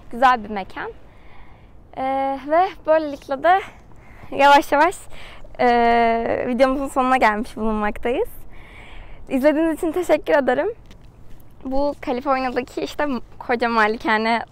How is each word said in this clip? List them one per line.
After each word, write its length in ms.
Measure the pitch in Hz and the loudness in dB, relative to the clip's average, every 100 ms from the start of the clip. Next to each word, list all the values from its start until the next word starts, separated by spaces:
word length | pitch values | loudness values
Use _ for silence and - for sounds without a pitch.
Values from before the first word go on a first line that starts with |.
| - | -14
Güzel 340 | 233 262 254 | 2 4 4
bir 60 | 208 | -2
mekan. 420 | 202 185 294 392 - - - - - - - - - - - | -8 -8 -8 -10 -12 -20 -20 -20 -18 -18 -20 -20 -20 -16 -6
Ee, 420 | 262 269 269 269 269 | -4 -2 -2 -4 0
ve 200 | 320 370 320 - | 2 2 -2 2
böylelikle 560 | 320 302 277 - 269 | 2 2 -8 -8 -2
de 180 | 311 381 - - - - - - - | 2 2 0 -14 -20 -20 -20 -20 -12
yavaş 420 | 277 277 285 - | 4 8 8 6
yavaş, 240 | 285 330 - - - - - - - | 4 4 2 -12 -14 -14 -16 -16 0
e, 840 | 247 240 233 233 233 226 233 - 254 | 2 4 4 4 4 2 -2 -2 -2
videomuzun 400 | 240 262 269 269 | 2 2 2 -2
sonuna 280 | 277 254 254 | 0 2 4
gelmiş 400 | 226 208 - - | 2 2 -6 -4
bulunmaktayız. 720 | 220 214 208 - 240 277 480 - - - - - - - - - - | -2 0 -2 -2 -4 -2 -4 -8 -14 -16 -18 -18 -16 -16 -16 -16 -4
İzlediğiniz 500 | 269 285 294 330 302 | 2 2 4 0 0
için 140 | 330 | -2
teşekkür 420 | 359 349 302 - | -2 0 0 2
ederim. 340 | 302 254 254 359 466 - - - - - - - - | 0 2 0 -2 -6 -16 -20 -20 -20 -16 -16 -16 -14
Bu 300 | 262 269 285 - | -4 0 0 -2
Kaliforniya'daki 800 | - 254 285 262 262 247 247 - | -6 -4 -2 -2 -2 -4 -6 -8
işte 280 | 277 - 294 233 - - | -4 -2 -2 -2 -8 -14
koca 300 | - 240 233 | -4 0 2
malikane 720 | 233 214 220 226 214 220 226 - | 2 2 0 0 0 0 -2 -4